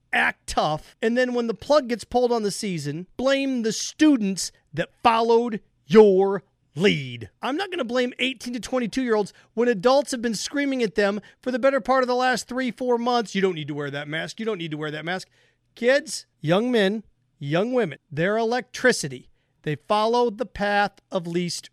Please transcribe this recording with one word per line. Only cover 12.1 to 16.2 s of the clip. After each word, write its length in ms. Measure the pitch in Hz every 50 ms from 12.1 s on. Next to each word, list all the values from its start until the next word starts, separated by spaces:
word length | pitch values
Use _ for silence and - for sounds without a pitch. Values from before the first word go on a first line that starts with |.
| 247
last 340 | 247 254 254 254 214 - -
three, 220 | 240 254 262 247
four 280 | - - 254 247 247 233
months, 360 | 233 240 247 240 233 190 -
"You 60 | 190
don't 140 | 190 190 180
need 140 | 160 151 139
to 60 | 151
wear 160 | 143 147 143
that 180 | 135 143 147 147
mask. 300 | 151 160 175 165 - -
You 60 | 226
don't 140 | 220 220 180
need 140 | 165 165 151
to 40 |
wear 140 | 147 151 151
that 140 | 147 151 151
mask." 220 | 165 180 190 - _ _ _ _ _ _ _ _ _ _
Kids, 520 | - 233 240 262 285 294 285 - -